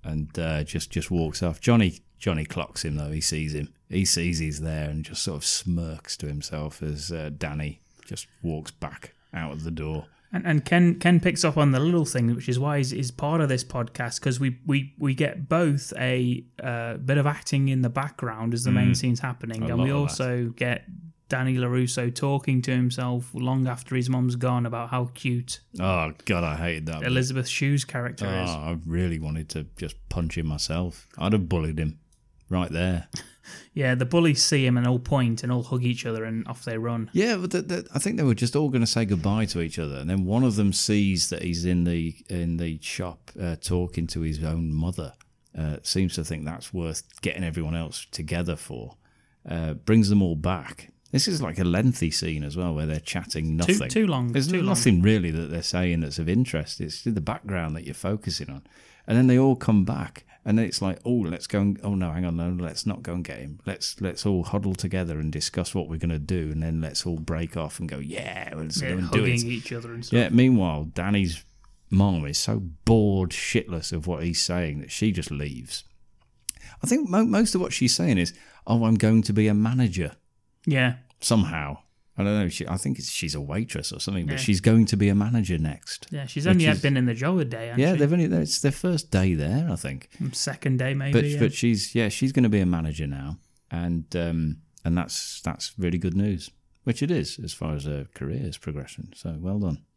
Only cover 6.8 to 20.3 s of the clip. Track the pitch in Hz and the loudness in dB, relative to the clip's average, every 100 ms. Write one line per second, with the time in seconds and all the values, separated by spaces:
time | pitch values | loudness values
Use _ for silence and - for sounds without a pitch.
6.8 | 78 73 78 82 76 73 80 73 76 73 | -6 -6 -6 -8 -8 -6 -6 -4 -6 -8
7.8 | _ _ - - - _ 85 78 78 - | _ _ -14 -14 -14 _ -6 -6 -8 -12
8.8 | 73 - - _ _ 85 80 73 80 80 | -12 -12 -20 _ _ -10 -8 -8 -8 -6
9.8 | 76 78 - _ _ 180 170 151 - 175 | -6 -6 -8 _ _ -6 0 0 2 4
10.8 | 175 170 175 175 180 160 170 151 147 131 | 4 4 4 4 4 2 0 4 4 4
11.8 | 151 175 151 127 117 117 - 123 143 143 | 4 2 2 0 0 0 -2 0 0 0
12.8 | 127 - 123 - 147 165 147 127 - 127 | -2 -2 -6 -4 -2 2 2 0 -2 -6
13.8 | 113 - 120 - 143 123 135 123 - 139 | -6 -6 -6 -2 -2 0 -2 -2 0 0
14.8 | 135 - 143 131 147 - 143 165 170 143 | 0 -4 -2 0 0 -2 0 2 4 2
15.8 | - - 127 127 123 120 - - 127 117 | -2 -4 0 2 2 0 -6 -10 -6 -4
16.8 | 117 113 131 143 139 147 - 139 135 131 | -4 -6 0 2 2 0 -2 2 2 2
17.8 | 123 123 143 - 123 110 113 117 123 127 | 2 0 -6 -6 -6 -4 -2 -2 2 4
18.8 | 127 123 131 120 131 123 117 113 113 117 | 6 4 2 0 -2 -6 -8 -4 -2 0
19.8 | 127 143 143 - 127 | 2 2 0 -2 -2